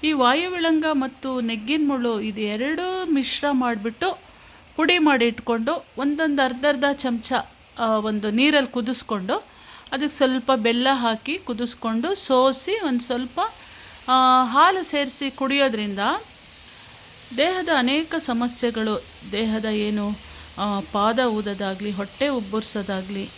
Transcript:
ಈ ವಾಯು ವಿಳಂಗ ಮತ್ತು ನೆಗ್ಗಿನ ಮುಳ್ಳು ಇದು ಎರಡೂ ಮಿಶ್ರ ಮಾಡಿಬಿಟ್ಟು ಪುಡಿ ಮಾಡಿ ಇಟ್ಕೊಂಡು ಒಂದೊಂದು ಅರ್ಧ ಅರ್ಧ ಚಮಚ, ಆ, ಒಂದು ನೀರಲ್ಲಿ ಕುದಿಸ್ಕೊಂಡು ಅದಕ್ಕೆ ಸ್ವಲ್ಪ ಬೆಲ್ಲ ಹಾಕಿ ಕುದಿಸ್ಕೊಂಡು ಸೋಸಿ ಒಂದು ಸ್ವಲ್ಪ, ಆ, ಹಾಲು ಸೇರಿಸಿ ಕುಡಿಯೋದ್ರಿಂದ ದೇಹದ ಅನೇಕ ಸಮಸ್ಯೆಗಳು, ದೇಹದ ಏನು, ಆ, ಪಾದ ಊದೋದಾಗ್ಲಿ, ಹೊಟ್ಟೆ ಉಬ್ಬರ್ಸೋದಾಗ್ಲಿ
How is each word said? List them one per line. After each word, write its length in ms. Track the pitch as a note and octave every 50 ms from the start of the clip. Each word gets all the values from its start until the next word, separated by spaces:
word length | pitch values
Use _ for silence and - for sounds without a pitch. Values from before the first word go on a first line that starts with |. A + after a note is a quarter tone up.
| -
ಈ 80 | D4+ D#4
ವಾಯು 380 | C#4+ B3+ A#3+ B3+ D4+ F4 F4+
ವಿಳಂಗ 340 | F4+ F4+ E4 E4 D#4+ D#4 D4+ D#4+ D#4
ಮತ್ತು 480 | C#4 C4 C4 C4 - - C4+ C4 B3+
ನೆಗ್ಗಿನ 420 | A#3+ A3+ A3+ G#3+ G#3+ A3+ D4 D#4 D4+
ಮುಳ್ಳು 340 | C#4+ C#4 C4 A#3+ A#3+ A3+ G#3
ಇದು 200 | G#3 G#3+ G3+ G#3
ಎರಡೂ 720 | A3 G#3 G#3 G#3+ B3 C#4+ D#4+ D#4+ F4+ F#4 F#4 F#4 F#4 E4+ D#4+
ಮಿಶ್ರ 340 | C#4 C4 - - - - C#4+
ಮಾಡಿಬಿಟ್ಟು 680 | C#4+ C4 B3+ B3 A#3 G#3+ G3 A#3 A3+ - - F#4+ E4+ - - - - - - - - - - - -
ಪುಡಿ 220 | - D#4 D#4+ F4 F4+
ಮಾಡಿ 280 | D#4+ D4+ C#4+ C4 A#3
ಇಟ್ಕೊಂಡು 600 | A#3 A3+ - - - A#3 A#3 A3+ A#3+ D#4+ E4+ - - - -
ಒಂದೊಂದು 440 | C4 C#4+ D4 D4 D#4+ D#4 C#4+ C#4 C4+
ಅರ್ಧ 220 | B3+ B3+ B3 C4 D4
ಅರ್ಧ 160 | D4 C4 B3+ C#4+ C#4+
ಚಮಚ, 400 | C#4 - C4 A#3+ A#3 A3 - C4 A#3+ - - - - - - - -
ಆ, 80 | A#3+
ಒಂದು 440 | A3+ A3 G#3+ G#3 A3 G#3+ G#3+ G3+ G#3+
ನೀರಲ್ಲಿ 420 | G#3 A3+ C4 D4 D4+ D4 C4+ B3 -
ಕುದಿಸ್ಕೊಂಡು 640 | B3 A#3 G#3+ B3+ A#3+ - - A3+ G3+ F#3 F#3+ C4+ G4+ - - - - - - - - - - -
ಅದಕ್ಕೆ 240 | C4 C#4+ D4 -
ಸ್ವಲ್ಪ 360 | - C#4+ C4 B3+ C4 A#3 - C4
ಬೆಲ್ಲ 320 | B3+ G#3+ A#3 A#3 A#3+ B3 C4 C#4
ಹಾಕಿ 460 | C4 A#3+ A#3 A3+ A3 - - D4 C#4+
ಕುದಿಸ್ಕೊಂಡು 760 | - - A#3+ G#3 A#3+ A#3 - - - A3+ A3 A3+ A#3 E4+ G4
ಸೋಸಿ 680 | F#4+ - - C4+ B3+ B3+ C4+ C4 C4 - - F#4+ A4+
ಒಂದು 200 | G4+ D4+ B3+ A#3+
ಸ್ವಲ್ಪ, 400 | A#3+ - C4 A#3 C4 B3 - - F#4 A4+ A4 - - - - - - - - - - -
ಆ, 360 | B3+ C4 B3+ B3+ B3+ B3+ C4
ಹಾಲು 380 | A#3+ A3+ C#4 D#4 F4+ F#4+ F#4+ F4
ಸೇರಿಸಿ 480 | - - D4 C#4+ C#4+ - - C#4+ C4+
ಕುಡಿಯೋದ್ರಿಂದ 680 | - - C#4 C4 C4+ C#4+ C#4 C4+ A3 G#3+ G#3+ G#3 G3 F#3+ G3+ A#3 D#4 G#4 A4 - - - - - - - - - - - - - - - - - - - - - B3
ದೇಹದ 320 | A3+ C#4+ E4+ F#4 F#4 F4+ E4 E4
ಅನೇಕ 380 | C#4 B3 B3 C4+ D4+ D#4+ D#4+ - E4
ಸಮಸ್ಯೆಗಳು, 840 | - - B3 A#3 B3 A#3+ A#3+ - - A#3+ A3+ A3+ A3 A3 G#3+ F#3 - - - - - G3+ F#3+
ದೇಹದ 320 | G3+ A3+ A3 G#3+ A3 G#3+
ಏನು, 440 | A3 G#3+ G#3+ G#3 G#3+ G#3+ G#3 G#3 G3+ G#3+ G#3 - - - - - - - -
ಆ, 220 | G3 G#3 G3+ G3 F#3+ - -
ಪಾದ 260 | G#3 G3+ A3 A#3 A3+
ಊದೋದಾಗ್ಲಿ, 720 | B3+ B3 A3 G#3+ G#3+ G#3 G3+ F#3+ G3+ F#3+ F#3+ F#3 G#3 G#3
ಹೊಟ್ಟೆ 380 | G3+ F#3 G3+ G3 - - C#4 C#4+
ಉಬ್ಬರ್ಸೋದಾಗ್ಲಿ 1000 | C#4 B3 G#3 F#3+ G3 A3 G#3+ - - G#3+ G3 G3 G3+ F#3+ F#3 F#3 G3+ G3 G3 - -